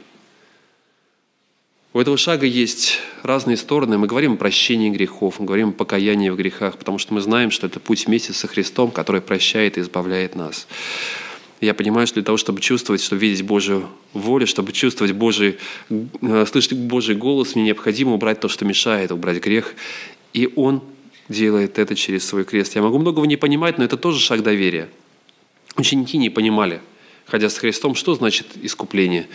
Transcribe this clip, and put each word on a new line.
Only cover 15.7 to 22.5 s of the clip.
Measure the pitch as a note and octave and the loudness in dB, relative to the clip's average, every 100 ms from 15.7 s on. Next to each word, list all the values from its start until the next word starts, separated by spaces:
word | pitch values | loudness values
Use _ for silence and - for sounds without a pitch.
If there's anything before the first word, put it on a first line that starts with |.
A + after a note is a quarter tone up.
| - - | -14 -6
э, | A2 A#2+ - B2 A2 G#2+ | -6 -4 -4 0 2 4
слышать | C3 A#2+ | 2 0
Божий | C3 A#2+ B2 A2 G#2 | -2 0 0 0 0
голос, | B2+ C#3 B2+ | 2 2 2
мне | A2+ G#2+ | 2 2
необходимо | G#2 A2+ G#2+ C3 | 2 -2 0 2
убрать | G#2+ A2 G#2+ | 2 0 0
то, | G#2 | -2
что | - G2+ | -2 0
мешает, | F#2+ - G#2 F#2 | 0 0 0 0
убрать | F2 F2+ F2 | -2 -2 -2
грех. | G2+ A2 A#2 - - - - - _ | 2 0 0 -10 -14 -12 -16 -20 _
И | A#2 B2 - | -2 0 2
Он | C3+ C3+ - - - - - | 2 2 -4 -20 -20 -20 -8
делает | G#2+ G#2+ G#2 G2+ - | 0 4 4 2 0
это | G#2 | 0
через | G#2 - F#2+ - | -2 -2 -2 -2
свой | G2 | -2
крест. | F#2 | 0